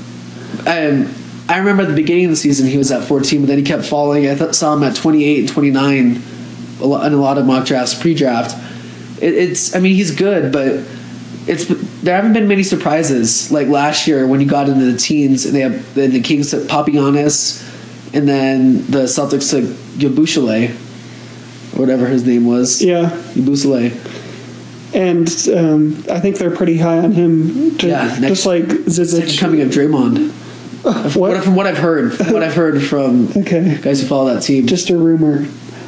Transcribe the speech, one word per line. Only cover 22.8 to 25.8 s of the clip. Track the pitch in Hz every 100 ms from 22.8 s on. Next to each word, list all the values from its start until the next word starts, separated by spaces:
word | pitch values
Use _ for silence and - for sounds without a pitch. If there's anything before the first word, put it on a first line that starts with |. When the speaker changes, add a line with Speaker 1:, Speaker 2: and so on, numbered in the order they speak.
Speaker 1:
Yeah. | 185 170 170 - -
Speaker 2:
Yabusele. | - 131 139 139 127 120 117 - - - - - - - - -
Speaker 1:
And, | 202 185 175 165 - - 185
um, | 165 151